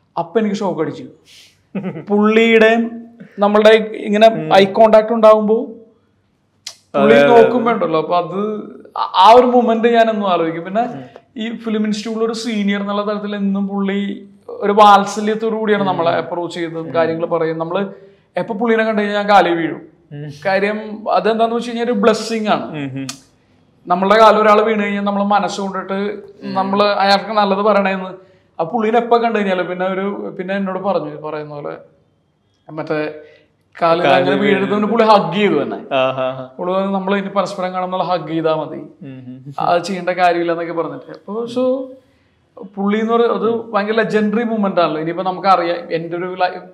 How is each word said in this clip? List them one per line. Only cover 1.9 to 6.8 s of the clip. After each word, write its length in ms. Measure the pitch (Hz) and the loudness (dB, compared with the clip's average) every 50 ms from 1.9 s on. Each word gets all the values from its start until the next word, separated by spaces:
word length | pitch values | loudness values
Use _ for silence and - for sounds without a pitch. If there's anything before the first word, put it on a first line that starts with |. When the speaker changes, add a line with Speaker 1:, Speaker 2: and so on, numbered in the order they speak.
| - 165 - - | -10 -12 -6 -2
Speaker 1:
പുള്ളിയുടെയും 1000 | 202 208 208 214 220 226 226 226 226 226 220 220 226 233 233 - - - - - - - - - _ 202 | 0 2 2 4 4 4 4 6 6 6 6 6 4 2 0 -4 -8 -12 -16 -20 -20 -20 -20 -16 _ 0
നമ്മളുടെ 300 | 202 202 208 214 214 220 220 220 208 - - | 0 2 4 6 6 6 6 6 4 -2 -8
ഇങ്ങനെ 340 | - - 220 202 214 220 | -8 -4 -2 4 6 6
Speaker 2:
ഉം. 260 | 226 220 160 156 160 185 | 6 4 2 0 2 4
Speaker 1:
ഐ 120 | 196 196 | 4 4
കോണ്ടാക്ട് 480 | 196 202 208 226 214 214 214 214 220 233 | 4 4 4 6 6 6 6 4 2 2
ഉണ്ടാവുമ്പോ 520 | 226 214 214 220 214 208 208 220 240 285 - - - - - _ _ _ _ _ _ _ _ _ _ _ _ _ _ _ - - _ | 6 6 6 6 6 4 2 0 0 -2 -4 -10 -16 -20 -20 _ _ _ _ _ _ _ _ _ _ _ _ _ _ _ -20 -20 _